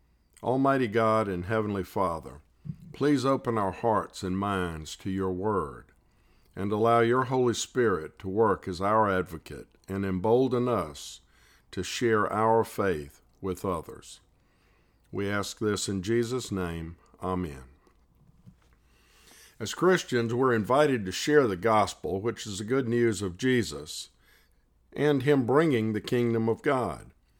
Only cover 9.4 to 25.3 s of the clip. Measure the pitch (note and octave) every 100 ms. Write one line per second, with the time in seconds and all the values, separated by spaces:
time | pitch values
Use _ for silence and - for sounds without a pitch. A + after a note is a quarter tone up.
9.4 | - C#2+ - _ - G2 G2 F#2 A2 A#2+
10.4 | C3+ B2 B2 G2 D#2+ D2 - - _ _
11.4 | _ _ _ - F2+ - A#2 A2 G#2 G#2
12.4 | A2 A2+ G#2 - G2 D#2+ C#2+ - _ _
13.4 | F#2+ F2+ G2 E2+ - - - - _ _
14.4 | _ _ _ _ _ _ _ G2+ G2+ G2+
15.4 | G2 - G#2+ G2+ - G2 F2+ A#2 A#2 B2
16.4 | - F#2+ F2 E2 E2 E2 _ - F#2 F#2
17.4 | E2+ C2+ C2 _ _ _ _ _ _ _
18.4 | - - _ _ _ _ _ _ - -
19.4 | - - A2 - F3+ F3+ - B2 A#2 B2
20.4 | C3 A2+ G2+ C3+ D3+ B2+ F#2 - - D3
21.4 | B2 F2+ A2 G#2+ F#2+ - D#2 F#2+ A2+ A#2
22.4 | A2+ G2 G#2+ C3 A#2 A#2+ A#2 F#2+ G2 F2
23.4 | C3 B2 E2+ C#2+ D2+ - - _ _ _
24.4 | _ _ _ _ _ - D3 C#3+ C3